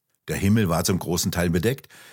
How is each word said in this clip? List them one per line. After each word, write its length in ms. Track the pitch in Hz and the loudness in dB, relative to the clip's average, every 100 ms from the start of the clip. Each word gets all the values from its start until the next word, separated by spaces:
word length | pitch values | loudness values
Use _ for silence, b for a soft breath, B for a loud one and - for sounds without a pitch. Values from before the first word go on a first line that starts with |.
| _ _ - | _ _ -8
Der 100 | 76 | -2
Himmel 300 | 98 113 92 | 2 4 2
war 140 | 85 | 0
zum 160 | 95 90 | 0 -2
großen 320 | 76 87 92 | -2 -2 -2
Teil 180 | 87 87 | -2 0
bedeckt, 380 | 85 110 139 - B B | 0 0 -4 -12 B B